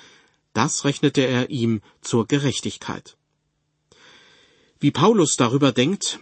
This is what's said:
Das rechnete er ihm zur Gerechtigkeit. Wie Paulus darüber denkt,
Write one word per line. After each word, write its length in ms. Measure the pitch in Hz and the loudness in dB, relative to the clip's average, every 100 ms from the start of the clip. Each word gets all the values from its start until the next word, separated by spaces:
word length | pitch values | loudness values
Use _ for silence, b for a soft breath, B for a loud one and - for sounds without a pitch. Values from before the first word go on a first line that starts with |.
| b b b b b | b b b b b
Das 320 | 107 135 - | -2 -2 -2
rechnete 380 | 143 - 143 143 | -4 0 0 2
er 260 | 131 123 127 | 0 0 -2
ihm 320 | 127 113 110 - b | -2 -2 -2 -6 b
zur 240 | - 113 113 | -4 -2 0
Gerechtigkeit. 920 | 143 139 - 110 - - - - - _ _ _ _ _ _ _ b b b b b b b b b | -2 -2 -4 -6 -10 -12 -12 -14 -20 _ _ _ _ _ _ _ b b b b b b b b b
Wie 120 | 143 | -2
Paulus 460 | 127 190 226 151 - | 2 4 4 2 2
darüber 360 | 120 135 139 | 2 2 2
denkt, 480 | 120 135 202 - - | 2 0 0 -6 -10